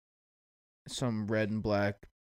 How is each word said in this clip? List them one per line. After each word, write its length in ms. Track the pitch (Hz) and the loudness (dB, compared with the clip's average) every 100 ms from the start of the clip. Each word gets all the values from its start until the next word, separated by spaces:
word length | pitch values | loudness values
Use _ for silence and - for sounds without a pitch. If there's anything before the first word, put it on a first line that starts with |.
| _ _ _ _ _ _ _ _ - | _ _ _ _ _ _ _ _ -14
some 400 | - 127 110 104 | -4 -2 -2 0
red 240 | 110 107 | 0 0
and 100 | 110 | 0
black 460 | 107 101 101 101 - _ | 2 2 2 -2 -14 _